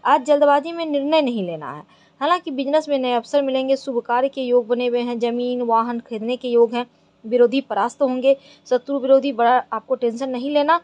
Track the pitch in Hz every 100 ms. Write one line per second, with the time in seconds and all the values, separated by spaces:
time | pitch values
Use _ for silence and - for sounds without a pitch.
0 | 269 294 254 294 285 285 302 339 320 285
1 | 277 320 269 233 180 160 143 147 - _
2 | _ _ 285 349 339 269 269 302 302 277
3 | 254 240 233 285 269 262 262 269 277 233
4 | 233 240 254 - 247 247 214 240 247 240
5 | 240 233 233 240 247 247 233 226 233 233
6 | - 220 226 247 254 240 233 240 247 _
7 | _ _ 220 240 240 269 - 208 226 -
8 | 277 254 262 277 - - - 247 247 277
9 | 254 269 277 226 233 254 - 220 - 254
10 | 240 233 269 247 269 294 294 339